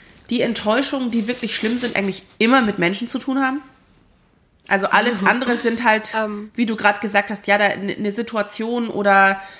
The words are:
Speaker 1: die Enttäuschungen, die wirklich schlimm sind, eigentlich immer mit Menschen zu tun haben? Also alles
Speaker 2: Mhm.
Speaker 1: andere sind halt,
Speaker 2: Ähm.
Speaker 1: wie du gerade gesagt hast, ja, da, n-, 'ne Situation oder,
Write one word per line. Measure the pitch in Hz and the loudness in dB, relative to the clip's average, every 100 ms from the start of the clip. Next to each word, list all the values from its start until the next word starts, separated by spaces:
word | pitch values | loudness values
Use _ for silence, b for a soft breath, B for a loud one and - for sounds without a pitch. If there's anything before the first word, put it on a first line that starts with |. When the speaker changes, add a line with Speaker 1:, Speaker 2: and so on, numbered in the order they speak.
| B B - | B B -4
Speaker 1:
die | 240 | -2
Enttäuschungen, | 233 214 214 233 277 269 247 | 0 -2 0 0 0 -2 -2
die | 226 214 | -2 -2
wirklich | 247 226 - | -4 -4 -4
schlimm | 220 240 | -2 -2
sind, | - - | -2 -2
eigentlich | 196 190 - - | -2 -4 -8 0
immer | 220 262 | 4 4
mit | 214 196 | 4 0
Menschen | 170 196 233 | 0 -2 -4
zu | 254 | -6
tun | - 262 | -4 -2
haben? | 269 285 - _ _ _ _ _ _ _ _ _ - | 0 -4 -8 _ _ _ _ _ _ _ _ _ -4
Also | 196 196 | -2 2
alles | 196 240 214 | 2 2 2
Speaker 2:
Mhm. | 190 | 2
Speaker 1:
andere | 247 247 233 | 2 0 0
sind | 233 233 | 0 0
halt, | 240 214 214 220 | 2 2 0 -2
Speaker 2:
Ähm. | 214 208 214 - | -4 -6 -8 -4
Speaker 1:
wie | 226 | -2
du | 214 | 0
gerade | 208 208 | 0 0
gesagt | 214 202 202 | 0 0 0
hast, | 202 - | -4 2
ja, | 202 | 2
da, | 202 | 2
n-, | - 196 - | 0 -6 -4
'ne | 208 | -2
Situation | 208 226 220 202 - 220 240 233 | -2 -4 -4 -4 -4 -4 -2 -2
oder, | - 202 196 196 196 B | 0 4 6 6 2 B